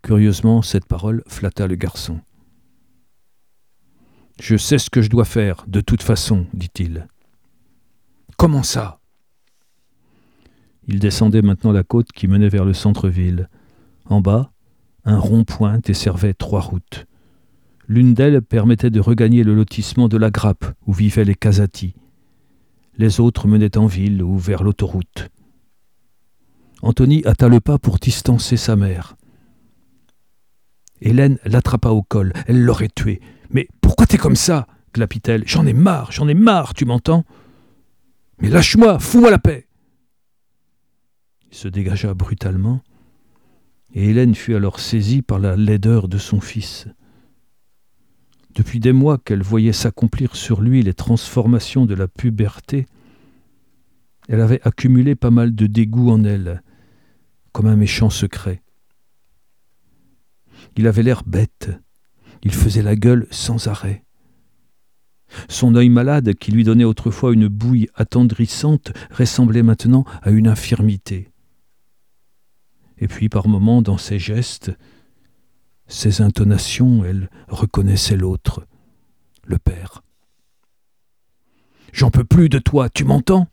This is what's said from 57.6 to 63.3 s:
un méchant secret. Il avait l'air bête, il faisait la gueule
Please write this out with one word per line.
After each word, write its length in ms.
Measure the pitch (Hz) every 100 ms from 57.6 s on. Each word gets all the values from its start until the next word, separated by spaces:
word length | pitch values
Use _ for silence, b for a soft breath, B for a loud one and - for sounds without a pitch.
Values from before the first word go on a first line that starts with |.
| 107
un 80 | 107
méchant 340 | 104 - 110
secret. 520 | - 101 - 98 92 _ _ _ _ _ _ _ _ _ _ _ _ _ _ _ _ _ _ _ b b -
Il 120 | 113
avait 160 | 104
l'air 200 | 117 120
bête, 480 | - 95 110 _ - 90 _ _ _ _ b b
il 120 | 104
faisait 300 | - 117 104
la 120 | 104 107
gueule 320 | 113 123 -